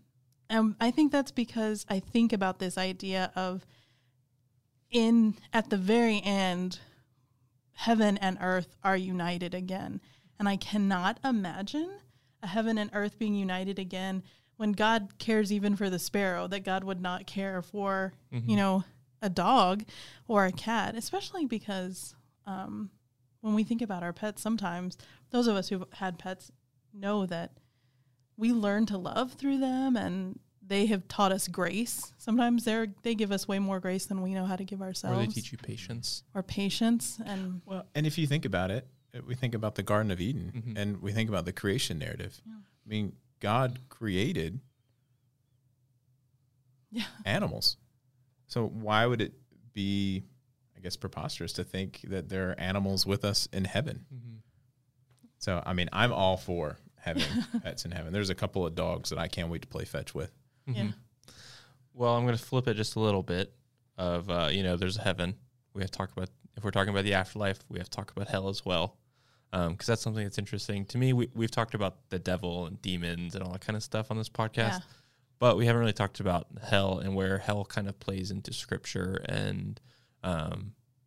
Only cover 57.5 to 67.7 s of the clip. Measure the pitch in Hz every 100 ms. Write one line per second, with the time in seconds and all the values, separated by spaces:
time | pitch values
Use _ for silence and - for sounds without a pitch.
57.5 | 240 87 - 85 87 80 98 95 90 98
58.5 | 98 85 82 85 85 - 80 82 - 82
59.5 | 82 - - - 71 69 73 - - _
60.5 | _ - 113 104 - - _ - - -
61.5 | - - _ _ 123 120 120 120 117 -
62.5 | 127 123 107 107 110 110 101 - 87 98
63.5 | - _ _ _ - 90 87 95 87 78
64.5 | 90 92 87 92 98 101 87 90 120 -
65.5 | _ _ 98 92 - 95 - 92 - -
66.5 | - 104 98 98 98 101 95 95 107 98
67.5 | 95 -